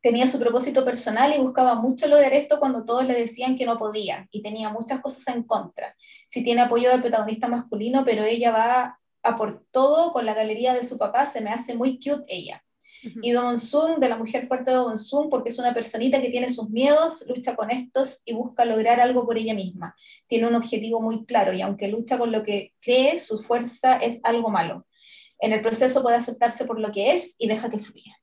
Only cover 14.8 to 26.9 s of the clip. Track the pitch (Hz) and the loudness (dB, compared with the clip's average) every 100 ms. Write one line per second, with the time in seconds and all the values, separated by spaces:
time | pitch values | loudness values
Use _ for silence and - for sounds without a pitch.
14.8 | 240 220 - 285 311 262 233 240 240 240 | 0 -4 -4 -2 0 -2 -4 -2 -2 -2
15.8 | 226 226 254 269 247 247 247 247 214 220 | -6 -2 2 2 0 -2 -2 -4 -4 2
16.8 | 277 302 330 - - 247 254 233 214 254 | 4 6 4 -2 -10 -6 -4 -4 -4 -4
17.8 | 247 262 262 - - 226 240 - 240 220 | -2 -2 -2 -6 -8 -6 -6 0 0 2
18.8 | 220 240 247 254 233 226 220 214 185 - | 4 6 4 4 0 -2 -2 -4 -6 -10
19.8 | 180 _ _ - _ 233 233 233 - 220 | -16 _ _ -20 _ 0 2 0 0 -6
20.8 | 220 226 220 226 - 233 190 185 190 202 | -2 -2 -2 -4 0 2 2 0 -4 -4
21.8 | 202 226 233 247 233 214 214 202 - _ | -4 -6 -2 -2 0 -2 -2 -6 -6 _
22.8 | - 254 269 339 - 220 - 240 240 - | 0 4 4 0 -6 -8 -2 -2 -2 0
23.8 | 254 240 233 - 233 233 226 202 - - | 2 2 0 -2 -2 0 0 -2 -4 -8
24.8 | _ _ - - - _ - 214 226 220 | _ _ -20 -20 -20 _ -2 0 0 2
25.8 | 262 262 240 233 240 233 233 - 254 226 | 2 2 2 2 0 -2 -2 0 -6 -4
26.8 | 214 | -4